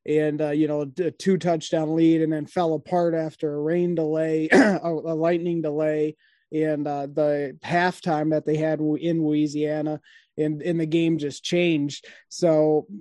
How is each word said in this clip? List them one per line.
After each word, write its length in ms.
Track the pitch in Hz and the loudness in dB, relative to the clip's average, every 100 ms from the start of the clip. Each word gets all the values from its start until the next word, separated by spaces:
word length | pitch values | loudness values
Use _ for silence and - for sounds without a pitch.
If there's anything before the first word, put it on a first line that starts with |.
| - | -2
and, 340 | 151 151 147 | 0 0 0
uh, 100 | 151 | -2
you 180 | 147 156 | 0 0
know, 140 | 151 | 0
a, 200 | 143 135 170 | -4 -4 -4
a 40 | |
two 260 | - 190 185 | -2 0 2
touchdown 580 | 175 165 - 165 156 160 | 2 0 0 -2 0 4
lead 260 | 165 165 | 4 4
and 100 | 160 | 2
then 140 | 156 147 | -2 -4
fell 280 | - 165 | -2 0
apart 400 | 156 - 180 170 | -2 0 0 2
after 400 | 165 160 - 156 | 0 -4 -4 -6
a 60 | 147 | -2
rain 360 | 151 175 175 170 | -2 0 0 0
delay, 520 | 156 156 160 160 156 | 0 0 0 0 4
<clears throat> 20 | |
a, 260 | - 220 180 | 4 4 2
a 320 | 170 156 160 160 | -2 -4 -4 -2
lightning 460 | 165 175 175 170 | 0 0 -2 -2
delay. 520 | 156 147 156 151 151 151 _ _ _ | -2 -2 0 0 -2 -4 _ _ _
And, 340 | 156 156 151 147 | -2 -2 -2 -4
uh, 200 | 143 143 | -6 -4
the 520 | 143 151 147 143 151 | 0 0 0 -4 -8
halftime 640 | 123 170 180 175 175 151 156 | -2 0 0 -2 -2 -2 0
that 160 | 156 147 | 0 0
they 100 | 151 | 0
had 220 | 156 151 | 0 0
w-, 180 | 151 151 | 0 0
in 260 | 165 165 156 | 0 0 0
Louisiana 720 | 151 151 147 147 151 151 151 - - _ - | 2 0 0 -2 -2 -4 -6 -10 -20 _ -4
and, 240 | 156 151 | -2 -2
and 180 | 180 165 | -2 -2
the 60 | 160 | 0
game 320 | 165 165 160 | 2 2 0
just 260 | 143 127 | -2 -6
changed. 640 | - 175 175 156 143 135 - - _ | -2 0 2 2 -2 -6 -16 -20 _
So, 560 | - 175 156 156 151 147 202 | 0 2 4 4 2 0 -10